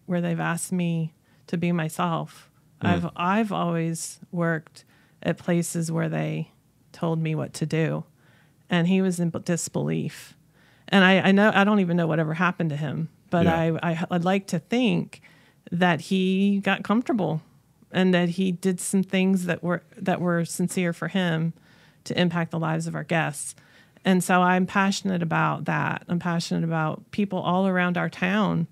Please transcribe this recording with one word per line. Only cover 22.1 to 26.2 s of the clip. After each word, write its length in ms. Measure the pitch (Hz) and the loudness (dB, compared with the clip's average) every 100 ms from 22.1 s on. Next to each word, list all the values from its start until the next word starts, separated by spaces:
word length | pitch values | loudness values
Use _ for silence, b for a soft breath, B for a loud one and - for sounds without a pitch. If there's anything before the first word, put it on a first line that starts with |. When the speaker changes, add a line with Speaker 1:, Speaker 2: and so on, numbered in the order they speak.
| - | 0
Speaker 1:
impact 320 | 175 170 165 | 0 0 -4
the 80 | 165 | -4
lives 260 | 160 160 165 | -2 -2 -4
of 60 | 160 | -8
our 80 | |
guests. 520 | 151 160 147 147 - - b b b b | -2 -2 -2 -4 -12 -14 b b b b
And 200 | - 185 | 2 2
so 180 | 175 180 | 4 4
I'm 240 | 180 185 185 | 4 4 2
passionate 560 | 202 196 196 196 185 | 2 0 0 -2 -2
about 420 | 170 160 160 151 160 | 0 0 0 -2 -2
that. 380 | 156 147 - - | -2 -2 -4 -4
I'm 120 | |
passionate 440 | 175 | -4